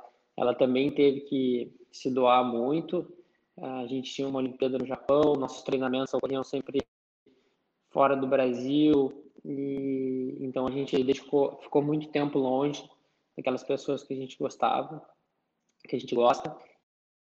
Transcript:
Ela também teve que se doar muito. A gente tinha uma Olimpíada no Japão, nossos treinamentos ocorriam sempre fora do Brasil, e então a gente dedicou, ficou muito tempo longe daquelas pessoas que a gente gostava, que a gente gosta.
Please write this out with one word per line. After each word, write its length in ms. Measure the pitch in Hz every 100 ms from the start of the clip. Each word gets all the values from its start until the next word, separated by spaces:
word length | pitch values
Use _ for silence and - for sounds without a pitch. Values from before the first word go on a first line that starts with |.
| - _ _ -
Ela 180 | 123
também 360 | 123 131 127 139
teve 320 | 147 143 135
que 520 | - 139 127 123 120 - -
se 200 | - 139
doar 340 | 127 123 123
muito. 680 | 123 117 123 160 160 175 - - _ _ _ -
A 260 | 139 131 120
gente 260 | 131 127
tinha 160 | - 139
uma 100 | 135
Olimpíada 400 | 131 127 131 127
no 80 | 127
Japão, 480 | 127 - 143 151
nossos 280 | 143 131 -
treinamentos 520 | - 139 131 127 135
ocorriam 300 | 131 127 135
sempre 360 | 131 139 - 139 - _ _ _ _ _ _ _ _ _ _
fora 240 | - 139
do 120 | 135 131
Brasil, 960 | 135 127 120 127 147 151 147 135 - - _
e 920 | - 139 139 139 135 135 131 131 127 -
então 260 | 135 127 127
a 40 |
gente 320 | 135 135 139
dedicou, 560 | 131 135 - 147 139 -
ficou 200 | - 151
muito 260 | 143 151 151
tempo 300 | 147 143 143
longe 500 | 131 131 143 143 - _ _ _ _ -
daquelas 280 | - 127
pessoas 380 | - 135 - 139
que 100 | -
a 40 | 135
gente 200 | 131 -
gostava, 680 | 139 - 113 127 139 156 - _ _ _ _ _ _ _ -
que 80 | 127
a 20 |
gente 160 | -
gosta. 400 | 120 120 135 156 - - _ _ _ _ _ _ _